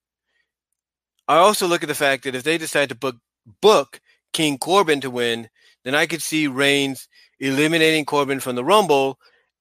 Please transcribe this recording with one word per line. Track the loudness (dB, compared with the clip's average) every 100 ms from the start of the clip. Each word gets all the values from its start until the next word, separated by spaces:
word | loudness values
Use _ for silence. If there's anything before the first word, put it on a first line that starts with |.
| _ _ _ _ _ _ _ _ _ _ _ _ 0
I | 4
also | 4 4 0
look | -2
at | -2
the | -2
fact | 0 0 -4
that | -6
if |
they | -4 -4
decide | -2 -2 -2
to | -4
book, | -8 -8 _ _ _ 0
book | 4 4 2 -10 _ _ _
King | -4 -2 -2
Corbin | 0 0 2 0
to | -2
win, | -4 -4 -4 -8 _ _ _
then | -4 -2
I | -2
could | -4
see | -4 -2 -2
Reigns | 0 2 2 0 -6 -14 _ _ _
eliminating | -4 0 0 2 2 0 -2
Corbin | -2 -2 -4
from | -6 -6
the |
Rumble, | 2 2 4 2 0 -6 _ _ _ _